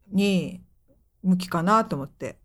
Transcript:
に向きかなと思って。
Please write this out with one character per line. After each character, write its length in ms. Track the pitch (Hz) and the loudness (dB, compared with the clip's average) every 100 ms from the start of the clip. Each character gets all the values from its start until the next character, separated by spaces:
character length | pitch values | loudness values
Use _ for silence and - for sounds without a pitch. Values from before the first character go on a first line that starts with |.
| _ | _
に 500 | 190 202 185 147 - - _ _ _ _ _ | 0 2 2 -2 -8 -18 _ _ _ _ _
向 160 | 185 180 | 0 0
き 100 | 180 | 0
か 140 | 170 | -2
な 240 | 175 220 220 | 2 2 2
と 100 | 143 | -4
思 80 | |
っ 40 | 135 | -8
て。 300 | - 131 - | -12 -14 -14